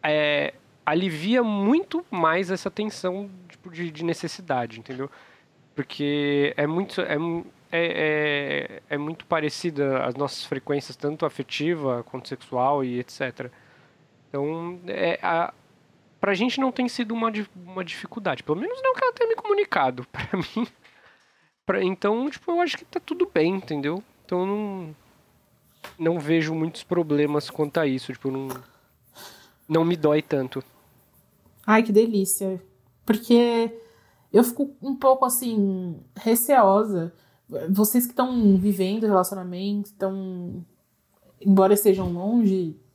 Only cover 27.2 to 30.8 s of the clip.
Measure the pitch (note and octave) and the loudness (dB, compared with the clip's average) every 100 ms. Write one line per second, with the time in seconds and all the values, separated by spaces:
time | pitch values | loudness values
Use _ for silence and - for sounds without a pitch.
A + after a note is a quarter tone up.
27.2 | D3 D3 - - D3 E3+ D3+ C3 - B2+ | 2 0 -4 -4 -2 0 0 -2 -4 -6
28.2 | C3+ C3 C3+ B2+ B2+ _ _ _ _ - | -6 -6 -8 -12 -16 _ _ _ _ -20
29.2 | - - - _ - D#3+ E3 F3 D3+ D3+ | -20 -20 -20 _ 0 2 2 2 2 2
30.2 | - D3 C3 C3+ - _ | 0 -2 -2 -8 -10 _